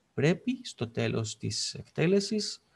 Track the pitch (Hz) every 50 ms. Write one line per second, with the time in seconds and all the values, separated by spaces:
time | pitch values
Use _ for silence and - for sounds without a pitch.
0 | _ _ _ - 131 156 180 175 - 247 262 - - - - - 117 113 - 120
1 | 117 110 113 113 113 107 - - - 107 110 - - - - - - - - -
2 | 151 175 196 202 202 - 214 214 208 - - - _ _ _